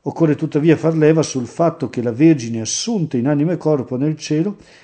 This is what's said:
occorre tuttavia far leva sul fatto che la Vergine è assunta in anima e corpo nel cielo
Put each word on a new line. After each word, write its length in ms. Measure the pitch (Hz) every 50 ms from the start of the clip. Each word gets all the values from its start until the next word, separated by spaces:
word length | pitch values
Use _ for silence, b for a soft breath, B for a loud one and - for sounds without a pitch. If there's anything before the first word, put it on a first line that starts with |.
occorre 340 | - 139 - - 165 151 147
tuttavia 420 | - 160 151 - 151 143 170 151
far 180 | - - 160 160
leva 260 | 160 151 151 160 160
sul 260 | 143 - - 131 123
fatto 420 | 113 - - 170 165 160 - 135 113
che 120 | - 127
la 100 | 117 120
Vergine 480 | 113 113 156 165 165 135 117 113 117 113
è 20 |
assunta 560 | 113 107 - - - 226 240 202 160 151 -
in 100 | 123 117
anima 260 | 143 151 143 147 170 175
e 40 |
corpo 400 | 160 - 156 151 135 117 - 127
nel 180 | 127 139 156 156
cielo 400 | 151 - - 151 151 170 208 202 - B B B B